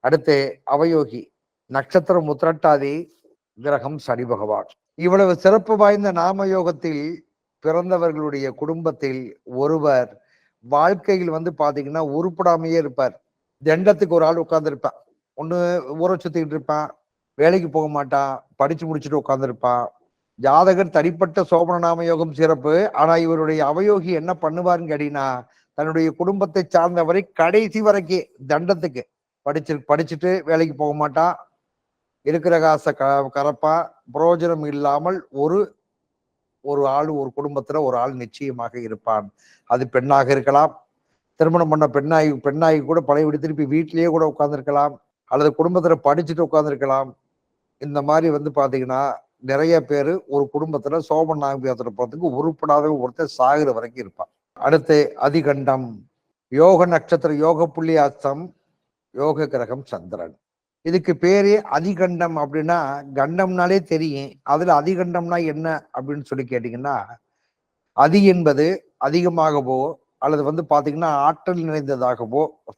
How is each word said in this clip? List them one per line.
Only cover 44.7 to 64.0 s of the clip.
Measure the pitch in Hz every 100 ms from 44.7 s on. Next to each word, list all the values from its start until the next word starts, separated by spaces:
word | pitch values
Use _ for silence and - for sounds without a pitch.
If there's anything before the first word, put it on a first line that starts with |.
| 143 147 143 _ _ _
அல்லது | 131 151 -
குடும்பத்துல | 165 180 170 165 143
படிச்சுட்டு | 151 160 165 165
உட்கார்ந்திருக்கலாம். | 156 151 135 135 135 135 - _ _ _ _ _ _
இந்த | 147 143
மாதிரி | 143 156 165 147
வந்து | 147 139
பாத்தீங்கன்னா | 135 131 127 131 139 117 - _ 127
நிறைய | 139 160 165 135
பேரு | 143 139 185 -
ஒரு | 143 139
குடும்பத்துல | 147 160 147 - 160 -
சோபன் | 156 160 156
நாம | 139 139 131
யோகத்துல | 120 123 101
போறதுக்கு | 123 151 170 127
உருப்படாத | 160 156 151 147 151 147
ஒருத்தர் | 123 120 151 -
சாகுற | 127 147 143 113
வரைக்கும் | 117 123 98
இருப்பான். | - - _ _ -
அடுத்து | 135 156 131 151 143 - 143
அதிகண்டம், | 156 143 139 135 131 123 107 - _ _ _ _
யோக | 135 170 180 180
நட்சத்திரம், | 165 - 170 165 147 160
யோக | 156 165
புள்ளி | 165 160 160 143
அஸ்தம், | - 143 143 175 - _ _ _ _ _ -
யோக | 147 143 147
கிரகம் | 127 117 127 131
சந்திரன். | 98 87 98 82 - _ _ _ _ 160
இதுக்கு | 180 190 156
பேரே | 175 202 202 208 208 143
அதிகண்டம். | 180 175 180 170 170 160
அப்படின்னா | 143 156 156 170 139 143 139
கண்டம்னாலே | 139 143 170 185 185 180 196 156
தெரியும், | 160